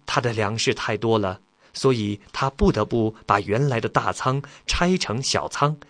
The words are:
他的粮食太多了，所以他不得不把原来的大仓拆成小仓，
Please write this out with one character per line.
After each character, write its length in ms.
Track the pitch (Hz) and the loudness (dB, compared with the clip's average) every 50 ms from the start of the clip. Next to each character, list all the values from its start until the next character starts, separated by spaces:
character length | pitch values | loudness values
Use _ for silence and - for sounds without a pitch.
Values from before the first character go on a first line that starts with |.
| - | -10
他 160 | - - 143 | -2 -2 0
的 140 | 117 120 113 | 0 0 0
粮 240 | 110 107 101 113 110 | 0 -2 -2 -2 -2
食 160 | - 135 113 | 0 0 0
太 240 | - - - 110 101 | 0 -2 -4 -4 -2
多 200 | 117 113 113 110 | 0 2 2 2
了， 220 | 101 92 92 - _ _ _ _ _ _ - | 2 0 -4 -6 _ _ _ _ _ _ -10
所 220 | - - 139 131 | 0 2 2 2
以 260 | 117 104 101 101 - - - - | 2 0 -2 -4 -6 -8 -12 -6
他 160 | - 135 135 | -4 -4 -4
不 200 | - - 208 190 | 0 2 2 2
得 140 | - 107 107 | 4 2 0
不 320 | - - 117 110 110 - - - | 0 2 0 0 0 -2 -4 0
把 160 | - 104 104 | 2 2 2
原 260 | 98 - 98 117 143 | 2 0 0 2 2
来 140 | 143 123 113 | 2 0 0
的 80 | 107 110 | -2 0
大 240 | - 131 113 104 92 | 0 0 0 0 -4
仓 300 | - - 131 131 139 147 - - - - | -2 -2 -2 -2 -2 -4 -8 -18 -16 -8
拆 320 | - - - 180 180 185 180 | -4 0 0 2 2 2 0
成 240 | - - 107 123 139 | 0 -2 -4 -4 -2
小 260 | - - - 73 - | -2 -2 -2 -2 -4
仓， 300 | - - 139 147 151 147 - - | -4 0 0 0 0 -2 -10 -20